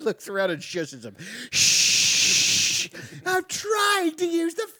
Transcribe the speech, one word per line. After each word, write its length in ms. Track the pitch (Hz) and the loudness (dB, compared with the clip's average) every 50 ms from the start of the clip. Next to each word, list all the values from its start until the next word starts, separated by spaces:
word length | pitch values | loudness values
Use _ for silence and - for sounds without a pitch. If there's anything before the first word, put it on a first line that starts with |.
looks 280 | 302 226 - - - - | -4 -4 -4 -4 -6 -6
around 220 | 196 190 196 185 | -2 0 0 0
and 100 | 165 147 | -2 -4
shushes 420 | - - - 175 160 139 - 123 113 | -6 -8 -6 -6 -6 -6 -8 -12 -16
him. 140 | - - - 170 196 214 240 247 247 | -16 -16 -16 -16 -14 -14 -14 -10 -4
"Shh! 1400 | - - - - - - - - - - - - - - - - - - - - - - - - - - - - - - - - - - - | 0 2 4 4 4 4 4 4 4 4 4 4 4 4 4 4 4 4 4 2 2 2 2 0 0 -2 -4 -6 -8 -14 -16 -16 -16 -10 -4
I'm 200 | 349 370 370 359 | -2 0 0 -2
trying 720 | - - - - 415 440 415 403 415 415 392 359 330 311 | -2 -6 -6 -4 -2 0 2 2 2 2 2 0 -2 -2
to 100 | 320 359 | -2 -2
use 280 | 339 339 339 330 339 - | 0 0 0 0 0 -2
the 140 | - 440 440 - - | -4 -6 -8 -10 -8